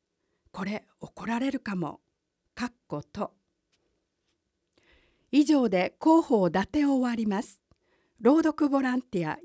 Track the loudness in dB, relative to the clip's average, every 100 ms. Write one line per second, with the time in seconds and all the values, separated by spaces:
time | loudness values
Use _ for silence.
0 | _ _ _ _ _ -10 -8 -8 _ _
1 | -20 -12 -6 -4 -2 -4 -6 -6 -6 -10
2 | _ _ _ _ _ -12 -12 _ -12 -12
3 | -12 -10 -10 _ _ _ _ _ _ _
4 | _ _ _ _ _ _ _ _ _ _
5 | _ _ -2 2 4 4 2 0 -2 0
6 | 4 4 4 2 2 0 -2 0 0 0
7 | 0 -2 -2 -4 -6 -12 _ _ _ _
8 | _ -2 2 4 2 0 0 0 0 -2
9 | -4 -4 -4 -6